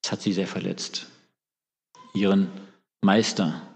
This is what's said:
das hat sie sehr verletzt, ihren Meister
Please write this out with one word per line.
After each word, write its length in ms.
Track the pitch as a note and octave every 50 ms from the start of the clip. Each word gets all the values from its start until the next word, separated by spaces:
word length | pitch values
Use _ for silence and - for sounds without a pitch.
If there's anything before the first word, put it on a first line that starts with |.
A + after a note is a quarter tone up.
das 120 | - - -
hat 80 | G2+
sie 120 | - G#2+ F#2+
sehr 140 | F#2 F#2+
verletzt, 600 | F2+ - F#2+ F#2 F#2+ F#2 - - - - - - - - _ _ _ _ _ _ _ _ _ _ _ _ _ _ _ _ - - - _
ihren 360 | G2 G#2 G2 G2 G2 G2 F#2 - - - - _ _ _ _ _ _
Meister 600 | - G2 F#2+ A2+ G#2+ - - - F#2+ D#2+ D#2 - - - -